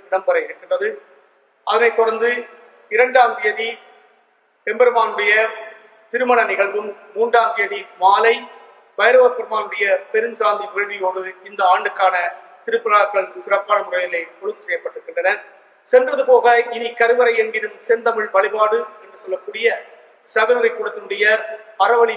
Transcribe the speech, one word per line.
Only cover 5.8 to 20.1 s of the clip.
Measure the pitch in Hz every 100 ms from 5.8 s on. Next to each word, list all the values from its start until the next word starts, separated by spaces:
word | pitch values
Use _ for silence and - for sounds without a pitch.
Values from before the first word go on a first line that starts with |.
| - _ _
திருமண | 240 247 240 196
நிகழ்வும், | 190 202 208 208 - -
மூன்றாம் | 202 233 233 226 214
தேதி | 196 202 - -
மாலை | 185 202 220 240 247 - - - _ -
பைரவ | 214 254 247
பெருமானுடைய | 240 214 220 214 - 202 190 -
பெருஞ்சாந்தி | 220 233 226 208 - 208
வேள்வியோடு | 190 202 202 185 185 185 185 202
இந்த | 202 185
ஆண்டுக்கான | 196 214 - 190 180 175 - - -
திருவிழாக்கள் | - 233 226 208 202 - 185 180
சிறப்பான | - 196 - 208
முறையிலே | 208 180 180 170 165 -
ஒழுங்கு | 196 - -
செய்யப்பட்டிருக்கின்றன. | 170 - 156 - 175 180 202 - - _ _ -
சென்றது | 254 254 285
போக, | 254 240 240 240 240
இனி | 233 233 233
கருவறை | 233 247 240 233
என்கினும் | 220 220 214 - -
செந்தமிழ் | 226 233 214 208
வழிபாடு | 190 202 214 214 226 - -
என்று | - -
சொல்லக்கூடிய | 190 185 - 214 226 185 - - _